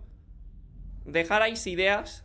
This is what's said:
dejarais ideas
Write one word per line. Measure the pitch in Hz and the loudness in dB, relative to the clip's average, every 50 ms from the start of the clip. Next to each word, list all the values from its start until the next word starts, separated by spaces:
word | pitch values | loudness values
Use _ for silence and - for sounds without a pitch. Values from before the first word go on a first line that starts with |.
| - - - - - - - - - - - - - - - - - - - - - | -14 -16 -16 -20 -20 -20 -18 -16 -16 -16 -16 -18 -18 -18 -16 -14 -14 -12 -12 -12 -10
dejarais | 147 143 165 165 170 202 214 220 226 233 220 - | 0 0 0 2 4 4 6 6 4 2 -2 -4
ideas | 196 175 170 190 196 202 214 226 - - - | -2 0 2 4 4 4 2 0 -6 -12 -16